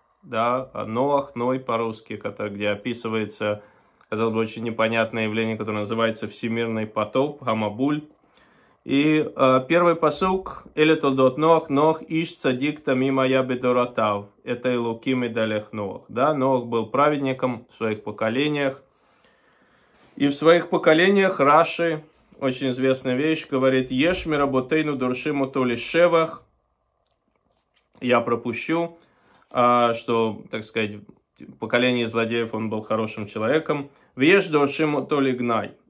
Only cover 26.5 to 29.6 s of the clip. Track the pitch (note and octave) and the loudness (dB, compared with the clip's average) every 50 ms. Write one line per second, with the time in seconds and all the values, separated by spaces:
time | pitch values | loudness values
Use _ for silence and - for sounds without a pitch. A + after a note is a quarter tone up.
26.5 | _ _ _ _ _ _ _ _ _ _ _ _ _ _ _ _ _ _ _ _ | _ _ _ _ _ _ _ _ _ _ _ _ _ _ _ _ _ _ _ _
27.5 | _ _ _ _ _ _ _ _ _ - - B2 A#2+ A#2 A#2 A#2 A#2 A2+ - A#2+ | _ _ _ _ _ _ _ _ _ -8 0 2 2 2 2 0 -2 -2 -2 -6
28.5 | A2 - - - D#3+ E3+ E3+ E3+ - - _ _ _ _ _ _ _ _ _ _ | -8 -6 -4 -4 -2 -2 -2 -4 -8 -14 _ _ _ _ _ _ _ _ _ _
29.5 | - B2+ | -2 2